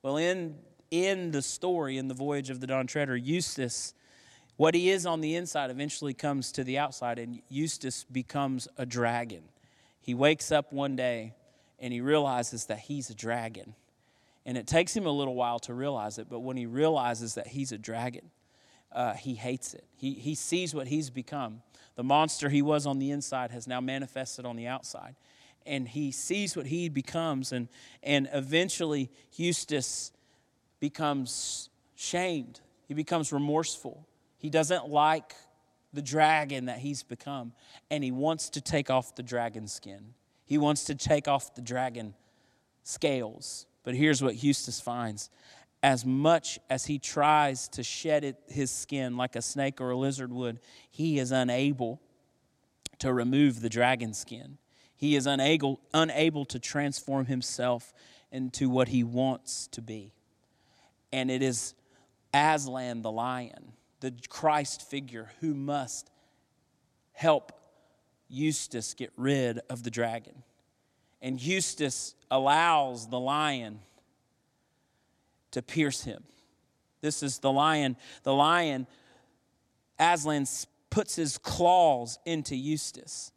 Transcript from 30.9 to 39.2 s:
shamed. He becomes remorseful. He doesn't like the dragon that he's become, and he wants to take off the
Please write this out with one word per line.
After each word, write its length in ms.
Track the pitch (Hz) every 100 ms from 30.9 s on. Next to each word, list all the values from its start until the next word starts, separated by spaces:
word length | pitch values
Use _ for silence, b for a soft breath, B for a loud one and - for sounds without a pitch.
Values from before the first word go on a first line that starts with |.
| - 151 139 123 - - - - _ _
shamed. 680 | - - 175 185 160 120 - _ _ _
He 60 |
becomes 400 | 147 151 170 147
remorseful. 760 | 143 147 151 160 - 131 151 - _ _ _ 151
He 60 |
doesn't 360 | 160 151 180 135
like 440 | 147 151 160 - - _ _ _ _ _
the 120 | 143
dragon 600 | 139 151 156 156 143 135 127
that 120 | 113
he's 240 | 139 139
become, 520 | - 120 - 139 120 - B B _
and 140 | 151
he 80 | 131
wants 400 | 127 147 160 -
to 100 | 147
take 300 | - 151 135
off 240 | 131 127
the 80 | -